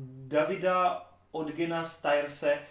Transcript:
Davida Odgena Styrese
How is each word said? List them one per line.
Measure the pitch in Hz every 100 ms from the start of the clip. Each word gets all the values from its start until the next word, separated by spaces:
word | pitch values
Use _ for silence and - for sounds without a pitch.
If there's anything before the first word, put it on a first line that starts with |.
| 131 - -
Davida | 151 165 180 185 180 180 - - - _
Odgena | 160 147 160 165 165
Styrese | 160 - 147 147 143 - 147 143 -